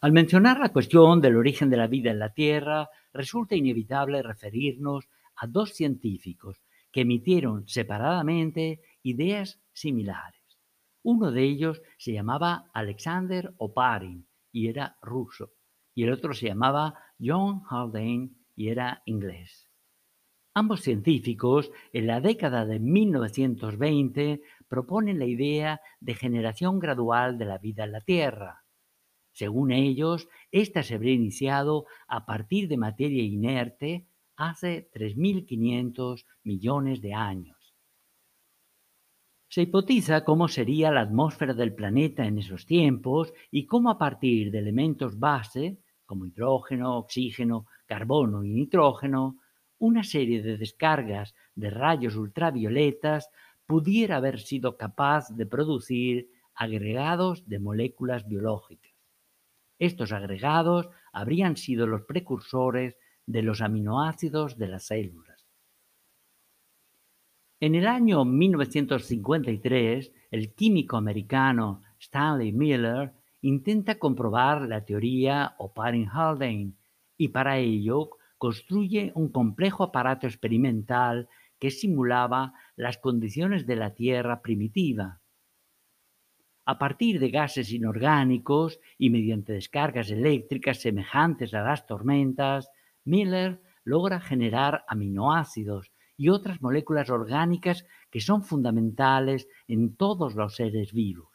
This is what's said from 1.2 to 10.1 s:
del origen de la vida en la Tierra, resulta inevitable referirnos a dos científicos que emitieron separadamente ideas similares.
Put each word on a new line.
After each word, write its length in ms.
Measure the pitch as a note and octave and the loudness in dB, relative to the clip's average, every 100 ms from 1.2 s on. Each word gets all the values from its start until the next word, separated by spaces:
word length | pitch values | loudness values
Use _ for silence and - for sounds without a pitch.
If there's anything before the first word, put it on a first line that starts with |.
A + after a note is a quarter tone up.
del 140 | C#3 | 8
origen 360 | A#2 B2 C#3 C#3+ | 6 4 4 2
de 60 | B2 | 4
la 120 | A2+ | 2
vida 240 | C3 A#2 | 2 0
en 80 | A2 | -2
la 120 | G#2+ | -4
Tierra, 560 | G#2+ D3+ D3+ D3 D3+ D3 - _ | 0 2 2 0 -4 -4 -12 _
resulta 440 | - C3+ A3+ A3 F#3+ | -10 -8 -6 -2 0
inevitable 680 | C#3 A2+ G#2+ C3+ C#3 C#3+ | 0 0 -2 -2 -2 -2
referirnos 880 | A#2 G#2+ G#2+ A2 C#3+ B2+ C#3+ C#3 - _ _ | -4 -10 -8 -4 -4 -4 -6 -6 -8 _ _
a 140 | - A#2 | -12 -6
dos 220 | A#2+ G#3 | -2 -4
científicos 920 | - D#3 C3 A2+ F#2+ - F2 G2 G2 _ _ _ | -2 -2 -2 -4 -6 -10 -16 -16 -18 _ _ _
que 80 | - | 0
emitieron 640 | A#2+ A#2+ B2 F3+ C3+ G#2+ G2+ | 2 2 2 2 2 -4 -6
separadamente 1120 | - A2 G#2 B2+ F3+ D3+ E3 D#3+ D#3 D#3+ D#3+ _ _ | -6 -4 -2 0 0 0 0 -2 -2 -6 -6 _ _
ideas 580 | C3 B2 E3 G#3 G3 - _ | -6 -2 -2 -2 -6 -12 _
similares. 680 | - D#3 B2+ G2+ | -10 -4 -4 -4